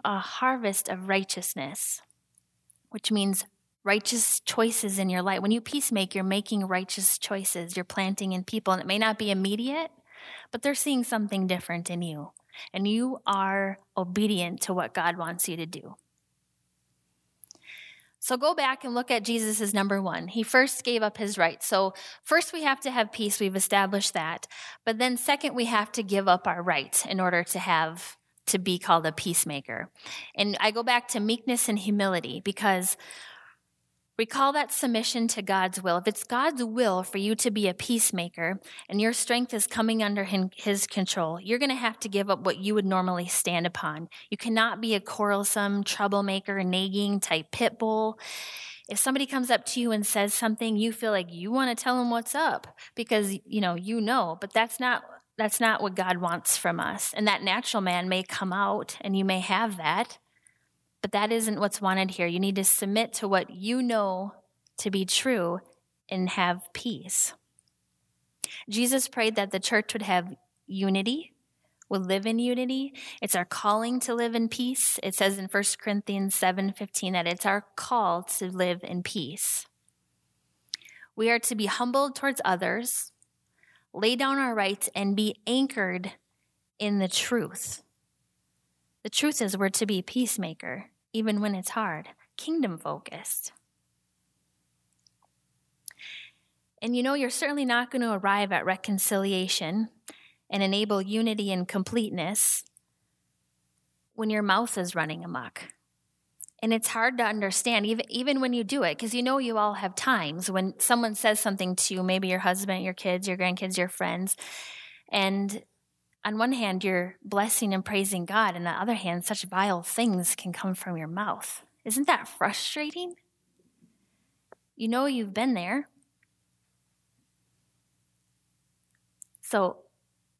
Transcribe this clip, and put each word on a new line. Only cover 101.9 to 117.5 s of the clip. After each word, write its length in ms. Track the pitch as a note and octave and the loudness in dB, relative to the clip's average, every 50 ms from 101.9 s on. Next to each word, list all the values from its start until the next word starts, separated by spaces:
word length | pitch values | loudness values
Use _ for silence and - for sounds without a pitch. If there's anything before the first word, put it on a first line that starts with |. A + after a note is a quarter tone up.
| G#3+ A#3+ A3 - - F3 D#3 F3 G#3 - - - - - - _ _ - _ _ _ _ _ _ _ _ _ _ _ _ _ _ _ _ _ _ _ _ _ _ _ _ _ _ _ | 0 0 0 0 -2 -4 -4 -2 2 2 4 4 4 2 -2 _ _ -20 _ _ _ _ _ _ _ _ _ _ _ _ _ _ _ _ _ _ _ _ _ _ _ _ _ _ _
when 160 | - A3 G#3+ | -4 -2 0
your 120 | G#3+ G#3+ G#3 | 0 2 4
mouth 340 | G3+ F#3+ G3+ A#3+ A#3 - | 4 4 4 4 2 0
is 200 | G#3 F3+ F3 - | -2 -2 -2 0
running 280 | E3+ D#3 D#3 D#3 E3 E3+ | -2 -2 -2 -2 -8 -8
amok. 480 | E3+ - B2+ A#2+ - - - - - - _ _ _ _ _ _ _ _ _ _ _ _ - - - _ - | -8 -8 -8 -8 -10 -12 -14 -16 -16 -18 _ _ _ _ _ _ _ _ _ _ _ _ -18 -18 -18 _ -6
And 140 | - A3+ A3+ | -2 0 0
it's 140 | A3+ A3+ - | 2 0 0
hard 280 | - A#3 A3+ B3 C4 A#3+ | 0 2 2 2 2 2
to 60 | A#3 | 0
understand, 640 | G#3+ G#3+ G#3+ G3+ F#3+ F#3 - - B3 A#3 G#3+ G#3 | 0 0 0 -2 0 0 0 0 2 2 2 2
even, 180 | G#3 A3+ A3+ - - | 2 0 -2 -2 -4
even 300 | - A#3 B3+ C#4 C#4 C4+ | -4 -4 0 0 0 2
when 120 | C4 B3+ B3 | 2 0 0
you 120 | A#3+ A#3 | 0 -2
do 180 | F#3+ C#4 C#4+ A#3+ | 0 0 0 0
it, 160 | E3+ D3+ - | 0 0 -2
'cause 160 | A#3+ A3 G#3+ | -4 -4 -2
you 80 | B3 B3 | -2 0
know 160 | B3+ C4 C#4 | 2 2 0
you 180 | C4 A#3 A3+ G#3+ | 0 0 0 2
all 160 | G#3 G#3 G#3 | 2 2 0
have 200 | F#3+ G3+ - F#3+ | 0 -4 -6 -4
times 560 | - - C4+ B3+ G#3+ E3 D3 D3+ F3 F#3 - | -2 0 2 2 2 2 -2 -4 -4 -4 -2
when 280 | F#3 F#3+ F#3 F#3+ - - | 0 0 0 0 0 2
someone 340 | - - B3 A#3+ A#3 A3+ G#3+ | 4 4 4 4 2 0 0
says 240 | - - A3 G#3+ G#3+ | 2 2 4 4 4
something 380 | - G#3+ G3 G3 F#3+ F#3 F#3 | 4 2 2 0 -2 -2 0
to 180 | - - - F#3+ | 0 0 0 0
you, 80 | F#3 F#3 | 0 0
maybe 260 | F#3 F#3 F#3+ F#3+ F#3 | 2 2 2 2 0
your 120 | F3+ F#3 | 0 2
husband, 440 | F#3 F#3+ F#3 F#3+ G3 G3 F#3+ F#3 F#3 | 2 2 2 2 0 -2 -2 -2 -2
your 100 | F#3 F#3 | -4 -6
kids, 340 | - - G3 F3+ F3+ F#3+ G3 | -4 -2 -2 -2 0 -2 -4
your 100 | F3+ F#3 | -2 0
grandkids, 400 | F#3 F#3 F3+ F#3 G3+ F#3 F#3 F#3 | 0 -2 -2 -2 -4 -4 0 0
your 100 | F3+ F3+ | -2 -2
friends, 480 | - - F#3 F3+ F3 F3 F#3 F#3+ - - - - - - - - - - - - - - _ - | -2 -4 -2 -2 -2 -2 0 -2 -2 -2 -4 -14 -14 -14 -14 -14 -16 -16 -18 -20 -20 -20 _ -4
and 560 | - G3+ G3 G3 G3 G3 G3 G3 G3+ - - _ _ _ _ _ _ _ _ _ _ _ - | 0 2 2 2 2 0 -2 -2 -4 -8 -10 _ _ _ _ _ _ _ _ _ _ _ -6
on 120 | G#3 G#3+ | -4 0
one 160 | G#3+ A3+ B3 C4+ | 2 2 2 2
hand, 300 | B3 A3+ G3+ F#3 F#3 F#3 | 0 0 0 0 0 0
you're 340 | G3 F#3+ F3+ F3 F#3 F#3 _ - | 0 0 0 0 -2 -6 _ -10
blessing 500 | G3 G3+ G3+ G#3 A3+ | -4 0 0 2 4